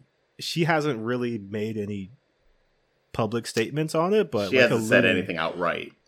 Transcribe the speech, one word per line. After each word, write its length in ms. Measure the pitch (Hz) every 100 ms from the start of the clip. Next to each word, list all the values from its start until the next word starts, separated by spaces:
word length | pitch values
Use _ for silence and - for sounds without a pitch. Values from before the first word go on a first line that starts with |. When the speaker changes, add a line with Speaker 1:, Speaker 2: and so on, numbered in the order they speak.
| _ _ _ -
Speaker 1:
she 240 | - 160
hasn't 360 | 165 160 147 117
really 340 | 110 123 123 117
made 360 | 98 104 107 107
any 340 | 101 101 95 127 _ _ _ _ _ _ _ _ _
public 360 | - 110 117 -
statements 480 | - 113 147 156 165
on 180 | 175
it, 180 | 214 -
but, 180 | 110 98
Speaker 2:
She 40 | 131
Speaker 1:
like, 80 | 123
Speaker 2:
hasn't 180 | 120 110
said 160 | 104
Speaker 1:
alluding 140 | 92 90
Speaker 2:
anything 200 | 87 85
outright. 540 | 82 85 85 80 82 _